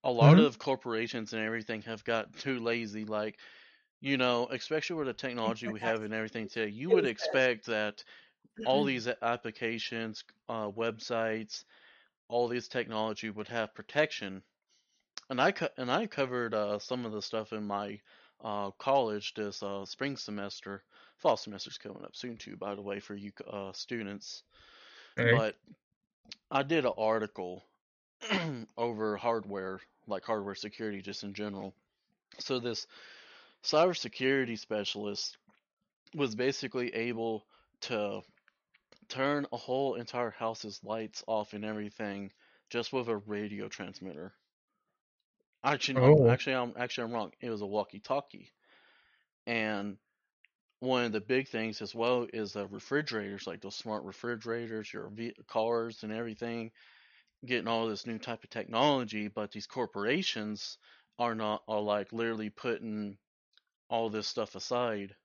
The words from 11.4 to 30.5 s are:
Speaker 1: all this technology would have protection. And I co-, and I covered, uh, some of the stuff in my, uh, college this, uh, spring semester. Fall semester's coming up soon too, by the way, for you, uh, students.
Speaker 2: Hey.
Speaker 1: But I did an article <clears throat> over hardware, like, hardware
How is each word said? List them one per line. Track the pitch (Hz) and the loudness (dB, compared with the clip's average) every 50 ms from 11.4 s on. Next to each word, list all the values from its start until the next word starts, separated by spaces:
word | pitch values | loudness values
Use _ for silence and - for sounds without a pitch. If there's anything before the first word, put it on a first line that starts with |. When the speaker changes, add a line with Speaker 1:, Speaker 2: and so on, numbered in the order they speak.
| 110 107 - - - _ - - - - - - _ _ _ _ _ _ | -4 -8 -10 -14 -14 _ -20 -20 -20 -20 -20 -20 _ _ _ _ _ _
Speaker 1:
all | 117 120 120 | 2 2 2
this | 117 120 123 110 - | 2 0 -2 -4 -2
technology | - 127 117 117 113 107 110 110 107 - - 110 | -4 -4 -2 -2 0 0 0 0 -2 -4 -6 -6
would | 101 107 104 - | -6 -6 -8 -4
have | 120 117 110 104 _ | -2 -2 -2 -2 _
protection. | - - - - 147 156 156 - - 104 98 95 95 - _ _ _ _ _ _ _ _ _ _ _ _ _ _ - _ _ | -14 -16 -2 2 2 2 2 0 -6 -6 -6 -8 -10 -14 _ _ _ _ _ _ _ _ _ _ _ _ _ _ -18 _ _
And | 131 123 | 2 4
I | 135 180 | 4 4
co-, | 196 - 170 143 - | 4 2 -4 -4 -2
and | - 131 123 | -4 -2 0
I | 131 185 226 | 2 2 0
covered, | - - - 135 127 127 123 120 113 113 | -2 0 -2 0 0 2 0 0 2 2
uh, | 107 107 101 104 104 | 2 2 2 0 -4
some | - - 127 127 120 | -2 -4 -4 -2 -2
of | 113 | -4
the | 107 104 | -4 -6
stuff | 101 - - 110 107 - 113 | -6 -4 -4 -4 -4 -4 -6
in | 107 107 | -6 -2
my, | 101 101 101 104 104 104 101 _ _ - - - - _ _ | -2 -2 -2 -2 -4 -8 -10 _ _ -20 -20 -20 -20 _ _
uh, | - 113 104 104 101 98 | -6 -4 -2 -2 -2 -4
college | - _ - 139 135 139 123 110 104 104 101 - - | -6 _ 2 4 4 6 4 4 0 -2 -4 -6 -4
this, | - 107 101 98 - 104 | -4 -4 -4 -4 -6 -6
uh, | 98 98 98 98 | -4 -4 -4 -6
spring | - - - 131 143 139 | -8 -6 -6 -4 -4 -4
semester. | - - - 104 104 101 101 - - - 98 98 95 _ _ _ - - - _ | -6 -8 -8 -6 -6 -6 -8 -10 -10 -10 -10 -12 -12 _ _ _ -20 -20 -20 _
Fall | _ - 123 117 | _ 2 2 2
semester's | 104 - 107 101 95 - - - - | 4 0 -10 -10 -10 -10 -12 -12 -12
coming | - 107 - - - | -12 -12 -12 -12 -14
up | - - | -14 -12
soon | - - 123 117 | -10 -10 -10 -10
too, | 110 - 107 98 | -10 -12 -14 -10
by | 92 - 104 101 | -8 -6 -6 -6
the | 101 98 | -6 -6
way, | 101 98 98 | -6 -6 -6
for | - - 104 | -6 -10 -10
you, | 101 101 101 - - - - | -10 -10 -12 -12 -12 -12 -10
uh, | 107 101 98 98 92 | -8 -8 -8 -8 -8
students. | - - - 127 117 107 98 101 101 - - - - _ _ _ - - - - - - - - - - - - | -10 -8 -6 -6 -6 -4 -6 -8 -8 -10 -12 -14 -14 _ _ _ -20 -20 -20 -20 -20 -20 -20 -20 -20 -20 -10 -2
Speaker 2:
Hey. | - 123 117 | 2 6 6
Speaker 1:
But | 120 117 110 107 - _ _ - - _ _ _ _ _ _ _ _ _ _ - - _ _ _ | 6 6 6 2 -2 _ _ -20 -20 _ _ _ _ _ _ _ _ _ _ -20 -20 _ _ _
I | - 139 139 | 0 0 2
did | 143 165 160 131 | 4 2 4 4
an | 120 - | 2 2
article | - 110 110 110 110 107 104 _ - 92 90 90 95 - _ _ _ _ _ _ _ _ _ _ _ | 2 2 4 4 4 2 -2 _ -8 -8 -8 -8 -12 -14 _ _ _ _ _ _ _ _ _ _ _
<clears throat> | - 214 202 196 170 160 139 120 113 - _ | -4 -2 -2 0 0 -2 -4 -6 -8 -10 _
over | - 117 120 113 107 110 107 104 | -2 -2 -2 0 0 0 0 0
hardware, | 98 117 120 117 113 101 101 98 98 95 95 95 92 - _ _ _ _ | 0 0 0 0 0 -2 -4 -6 -4 -4 -6 -6 -8 -12 _ _ _ _
like, | 117 104 92 - | -6 -6 -6 -2
hardware | - 113 107 98 101 | -2 -2 -2 -2 -4